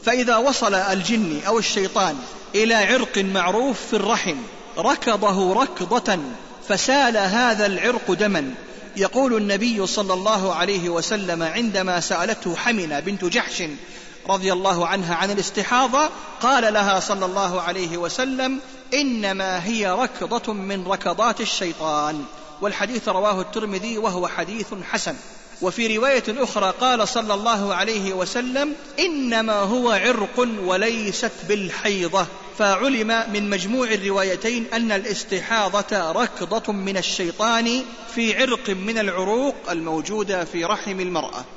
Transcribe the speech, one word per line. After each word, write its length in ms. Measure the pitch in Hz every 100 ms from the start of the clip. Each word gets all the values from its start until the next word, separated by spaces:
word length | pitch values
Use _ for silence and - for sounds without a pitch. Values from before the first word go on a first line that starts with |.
| 226
فإذا 320 | 254 247 226
وصل 360 | 269 262 220
الجن 640 | 190 196 190 170 233 185 151 180
أو 120 | 226
الشيطان 560 | - 220 190 226 185 143 120 - - 196
إلى 200 | 226 226
عرق 420 | 196 254 233 202
معروف 600 | 196 190 175 208 269 220 -
في 60 | 214
الرحم 400 | 202 226 190 139 113 - - -
ركضه 880 | 208 302 247 208 202 190 185 202
ركضة 560 | 262 - 175 233 - 185 135 117 - - -
فسال 480 | 196 - 277 254 220
هذا 480 | 196 214 247 214 202
العرق 460 | 185 202 247 -
دما. 420 | 175 208 180 135 123 - - - 196
يقول 420 | 190 247 269 220
النبي 500 | 208 196 240 220 190
صلى 260 | - 196
الله 400 | 185 202 214 190
عليه 360 | 165 180 202 175
وسلم 540 | 170 160 214 185 170
عندما 560 | 165 190 233 196 185 175
سألته 560 | - 180 185 214 180 165
حمنة 440 | 240 220 165 143
بنت 260 | 165 202 175
جحش 380 | 226 - - 165 143 - - - - -
رضي 240 | 190 190
الله 340 | 185 190 175 170
عنها 280 | 196 170 165
عن 160 | 190
الاستحاضة، 800 | 202 185 - 185 247 262 262 302 - - -
قال 320 | 240 269 220
لها 260 | 208 202 190
صلى 260 | - 196 185
الله 360 | 190 190 180
عليه 360 | 170 185 175 170
وسلم: 640 | 170 - 262 262 262 269 - - -
"إنما 720 | 269 285 233 202 190 190 180 180
هي 260 | 226 196
ركضة 600 | 190 254 - 170 233 233
من 340 | 208 190 196 180
ركضات 540 | 190 196 175 226 214
الشيطان". 840 | 214 - 180 160 156 151 151 156 131 - - -
والحديث 480 | 202 - 202 247 220
رواه 320 | 185 208 190
الترمذي 560 | 180 220 214 190 220 220
وهو 300 | 220 180 175
حديث 400 | - 165 220 196 196 -
حسن. 240 | 226 - 135 - - - -
وفي 360 | 185 208 226 214
رواية 260 | 262 262 220
أخرى 440 | 233 247 208 190 185
قال 260 | 254 240 202
صلى 260 | 240 220
الله 400 | 202 220 220 202 180
عليه 380 | 202 220 190
وسلم: 600 | 185 175 240 254 262 294 285 - -
"إنما 540 | 359 294 254 226 226
هو 380 | 208 196 247 247
عرق 560 | 202 220 247 196 - 247 214
وليست 680 | 185 185 220 226 208 - 233 - 170
بالحيضة". 760 | 208 185 - 214 196 170 190 170 - - -
فعلم 640 | 202 190 262 262 220 226 226
من 160 | 208 202
مجموع 380 | 196 190 254 240
الروايتين 800 | 214 196 196 190 180 220 240 226
أن 180 | 226 226
الاستحاضة 1200 | 202 214 196 - 185 - 226 196 202 196 208 160
ركضة 640 | 175 240 - 165 220 220
من 240 | 202 190 190
الشيطان 840 | 170 - 175 170 220 226 233 247 254 - - 240
في 260 | 226 196
عرق 280 | 262 233 -
من 280 | 190 202 226
العروق 580 | 202 180 185 226 277 - -
الموجودة 760 | 170 165 160 147 214 202 190 160
في 200 | 175 170
رحم 340 | 208 214 190
المرأة. 460 | 180 170 120 - 127